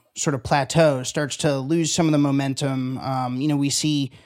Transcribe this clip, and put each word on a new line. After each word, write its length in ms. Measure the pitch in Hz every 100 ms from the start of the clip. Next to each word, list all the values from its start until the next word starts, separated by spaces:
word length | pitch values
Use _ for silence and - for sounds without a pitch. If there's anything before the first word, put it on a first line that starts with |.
| _ -
sort 160 | -
of 100 | 135
plateau, 600 | - 147 131 165 156 131
starts 340 | 123 156 143 -
to 220 | 156 139
lose 340 | 131 170 156
some 140 | - 160
of 40 |
the 60 | 151
momentum, 800 | 143 139 135 135 139 131 127 131
um, 420 | 135 131 123 127
you 80 | 151
know, 80 | 143
we 140 | 143
see, 420 | - 151 147 135 -